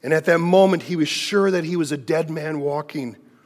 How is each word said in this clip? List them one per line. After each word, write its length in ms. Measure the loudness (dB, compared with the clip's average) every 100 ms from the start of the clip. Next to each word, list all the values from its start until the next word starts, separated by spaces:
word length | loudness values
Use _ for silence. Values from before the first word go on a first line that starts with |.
And 100 | 0
at 120 | 0 2
that 120 | 2
moment, 460 | 4 6 6 4
he 120 | -2 -2
was 140 | -2
sure 400 | -2 -2 0 2
that 140 | 0
he 120 | -2 -2
was 160 | -2
a 60 | -4
dead 320 | -2 -2 -2
man 300 | -6 -6 -4
walking. 580 | -4 -4 -6 -8 -8 -10 -20 _